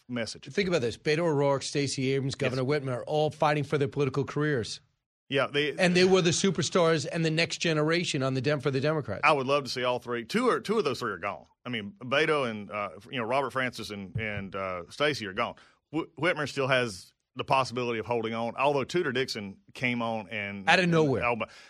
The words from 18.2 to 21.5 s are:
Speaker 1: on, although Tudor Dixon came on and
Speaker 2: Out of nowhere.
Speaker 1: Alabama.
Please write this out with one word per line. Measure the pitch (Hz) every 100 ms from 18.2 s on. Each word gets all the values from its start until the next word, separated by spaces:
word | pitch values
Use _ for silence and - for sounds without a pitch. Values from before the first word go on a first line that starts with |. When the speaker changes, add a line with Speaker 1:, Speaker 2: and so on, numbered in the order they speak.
| 113
Speaker 1:
on, | 113 117 -
although | 135 139
Tudor | 127 175 160
Dixon | 123 131 113 101 95 _ -
came | 127 120
on | 117 113 104
and | 110 101 101 -
Speaker 2:
Out | 180
of | 175
nowhere. | 165 156 117
Speaker 1:
Alabama. | 120 117 107